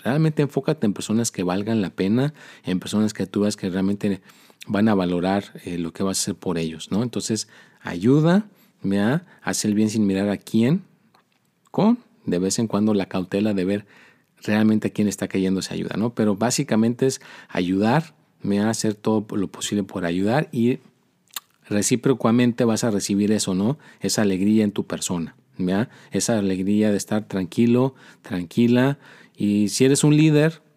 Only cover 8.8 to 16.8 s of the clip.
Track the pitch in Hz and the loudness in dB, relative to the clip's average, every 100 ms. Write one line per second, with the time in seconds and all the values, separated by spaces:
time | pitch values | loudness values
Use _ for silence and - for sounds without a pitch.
8.8 | 98 98 104 156 - - - 92 107 104 | -2 0 0 0 -4 -12 -6 -2 0 2
9.8 | 107 110 101 95 101 95 - 110 120 185 | 0 2 0 0 0 -2 -2 0 2 0
10.8 | - _ _ _ _ _ _ _ _ - | -4 _ _ _ _ _ _ _ _ 0
11.8 | 208 240 - _ - 87 92 - 113 101 | 2 0 -4 _ -4 -2 -2 -2 -2 0
12.8 | 107 101 92 95 90 98 107 98 92 104 | 2 0 -2 -6 -4 -2 0 0 -2 -2
13.8 | - - - _ _ _ - 107 110 107 | -6 -20 -20 _ _ _ -2 0 2 2
14.8 | 104 - 104 - 95 98 95 95 - 90 | 0 -2 -2 -2 -4 -2 0 -2 -4 -8
15.8 | 87 - 117 120 107 98 117 123 139 110 | -6 -4 -4 0 0 0 0 -2 0 2